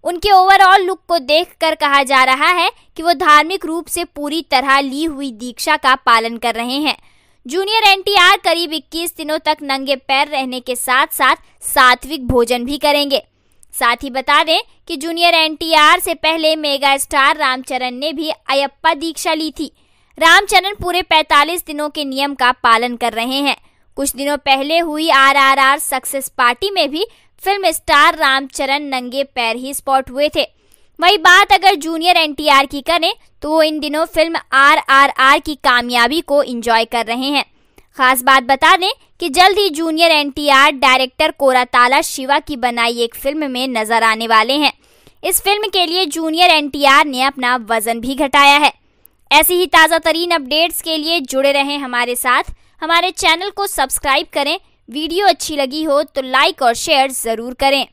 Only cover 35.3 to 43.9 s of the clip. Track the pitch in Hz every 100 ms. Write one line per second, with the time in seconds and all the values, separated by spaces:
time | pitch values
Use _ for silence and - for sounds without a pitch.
35.3 | 294 285 294 277 247 240 247 233 311 -
36.3 | 285 277 240 226 226 226 240 220 240 262
37.3 | 285 - _ _ _ _ - 254 262 254
38.3 | 269 240 269 320 370 381 508 _ _ 349
39.3 | 277 370 392 403 294 330 311 339 302 285
40.3 | 269 294 269 285 285 269 254 254 _ 311
41.3 | - 277 254 247 247 247 277 330 - 262
42.3 | 285 302 285 247 240 233 240 233 - 277
43.3 | 302 294 247 262 233 214